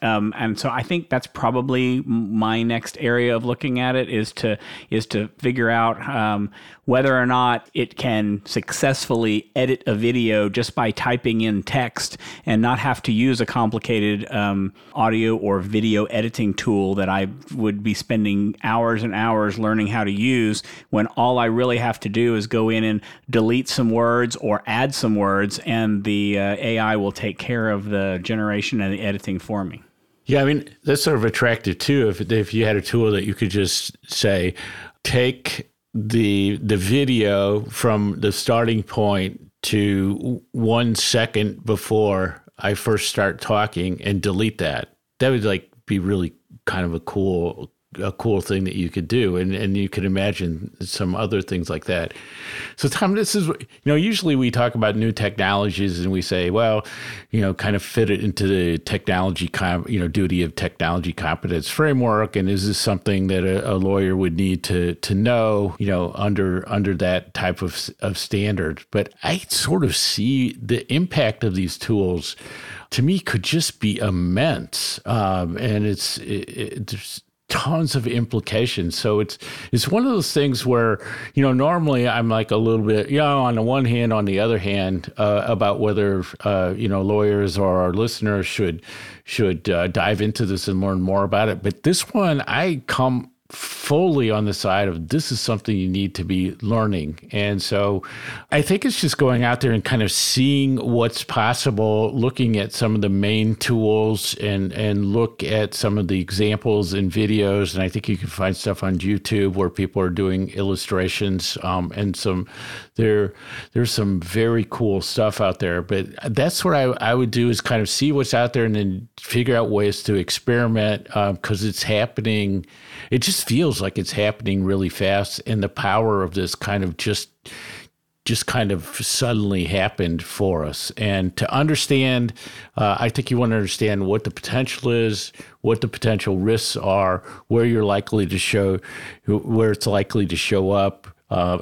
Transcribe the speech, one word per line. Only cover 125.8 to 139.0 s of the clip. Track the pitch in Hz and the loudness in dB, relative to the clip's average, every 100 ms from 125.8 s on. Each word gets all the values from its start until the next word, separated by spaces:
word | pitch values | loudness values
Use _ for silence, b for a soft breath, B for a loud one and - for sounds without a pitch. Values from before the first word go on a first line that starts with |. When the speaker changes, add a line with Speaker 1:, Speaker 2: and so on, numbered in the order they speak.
| 101 104 113 101 | 0 2 2 0
Speaker 2:
of | 90 | 0
this | 92 87 - | -2 -4 -4
kind | 104 101 | -4 -2
of | 92 82 | -2 -4
just, | 110 98 - _ - B B B B _ _ _ - | -2 -4 -6 _ -20 B B B B _ _ _ -4
just | 113 - | -4 0
kind | 127 104 | 0 0
of | 92 - - | -2 -4 -8
suddenly | 110 - 123 110 101 95 | -4 -2 0 0 0 0
happened | 82 95 101 - 87 80 | 0 0 0 0 -2 -2
for | - - 98 85 76 | -6 -2 0 0 -2
us. | - - - | -6 -8 -4
And | 107 98 92 - | 0 0 -2 -2
to | - | -2
understand, | 131 151 143 - 139 131 127 117 - B B B - | 2 2 0 2 2 2 2 0 -4 B B B 0
uh, | 104 98 | 0 2
I | 117 | 0
think | - - | -2 -2
you | 123 | 0
want | 120 | 2
to | 110 | 2
understand | 98 - 107 101 95 | 0 0 0 0 0
what | 107 - | 0 -2
the | |
potential | - - 127 127 - 123 | -8 -4 -2 -2 -2 0
is, | 117 113 101 - B B B | 2 0 -2 -8 B B B
what | - 113 | 0 0
the | 117 | 0
potential | - 113 104 107 95 | 0 0 2 0 0
risks | 104 113 - - | 2 0 0 -2
are, | 98 98 95 92 B B B | 0 2 2 0 B B B
where | 117 | 2
you're | 117 113 104 | 4 4 2
likely | 101 - 107 90 | 0 0 0 0
to | 95 | 0
show, | - 107 98 92 B B | 0 2 2 0 B B